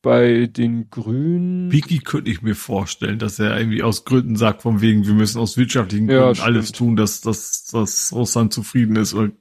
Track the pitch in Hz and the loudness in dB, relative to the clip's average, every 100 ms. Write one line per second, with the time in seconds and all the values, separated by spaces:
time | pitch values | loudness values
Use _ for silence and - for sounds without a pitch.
0 | 127 120 120 117 120 - 120 117 110 - | 2 4 4 4 2 0 -2 -2 -6 -10
1 | 110 123 156 175 180 180 180 151 - 160 | -6 -2 0 -2 -2 -4 0 0 0 -4
2 | - 147 - 98 110 101 - 101 98 - | -2 -6 -4 -4 -4 -4 -4 -4 -4 -6
3 | 107 104 110 - 107 110 113 110 117 104 | -6 -4 -6 -2 -2 0 -2 0 0 -2
4 | - 131 123 107 110 101 117 107 113 107 | 0 0 2 0 0 0 0 2 4 4
5 | 101 107 107 117 113 - 123 131 95 104 | 4 2 2 0 -2 0 0 0 -2 -2
6 | 110 131 127 120 117 117 107 - 120 110 | 2 4 4 2 0 0 -2 -2 0 2
7 | 107 - 113 107 - - - 117 104 - | 0 -2 -4 -6 -6 -10 -6 -4 -2 -4
8 | - 104 117 120 110 120 104 131 110 110 | -4 -4 -2 0 0 -2 -4 0 2 2
9 | 101 98 104 - | 0 0 -2 -4